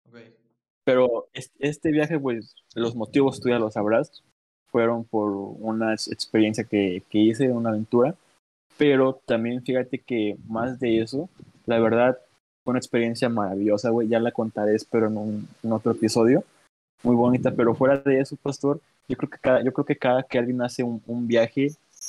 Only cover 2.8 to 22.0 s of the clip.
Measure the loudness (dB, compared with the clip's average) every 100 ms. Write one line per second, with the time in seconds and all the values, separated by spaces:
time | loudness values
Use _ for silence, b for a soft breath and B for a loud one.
2.8 | -4 -4 -2 2 2 0 -2 0 0 -2
3.8 | 0 0 0 -8 _ _ _ _ _ 0
4.8 | 2 0 -4 -2 -2 -2 -6 -10 -6 -4
5.8 | -2 -4 -6 -10 -2 2 2 0 -2 0
6.8 | 0 -2 -4 2 2 4 0 0 -2 -4
7.8 | 0 2 2 -2 _ _ _ _ _ 0
8.8 | 4 4 4 0 -2 -2 -2 -6 -4 -4
9.8 | -2 -8 -4 -2 -2 -4 -8 -6 -4 -4
10.8 | 0 0 -2 -6 -10 -14 -20 _ -2 2
11.8 | 2 4 2 0 _ _ _ _ -4 -4
12.8 | -2 -2 -2 -2 -2 -2 -2 -2 0 0
13.8 | 0 0 0 0 0 -2 -4 -2 0 0
14.8 | 0 0 0 -2 -6 -8 -10 -10 -4 -2
15.8 | -2 0 0 2 4 4 0 _ _ _
16.8 | _ _ 0 2 4 2 0 0 0 2
17.8 | 2 2 2 0 0 -6 -8 -4 -2 -4
18.8 | _ _ -10 -6 -8 -4 0 2 0 -2
19.8 | -4 -2 0 0 0 -2 -2 -2 -4 -4
20.8 | -6 -6 -8 -6 0 2 2 0 -4 -4
21.8 | _ -16